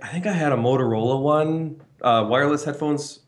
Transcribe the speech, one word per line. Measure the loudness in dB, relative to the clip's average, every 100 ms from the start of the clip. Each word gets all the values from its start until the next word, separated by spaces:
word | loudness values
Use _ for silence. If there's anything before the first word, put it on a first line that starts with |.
I | -10
think | -6 -2
I |
had | 0 0
a | 2
Motorola | 2 2 2 0 0 0
one, | 2 2 0 -2 -4 -10 -20 -4
uh, | 2 2 4
wireless | 2 2 0 -2
headphones, | -4 -2 -2 -4 -12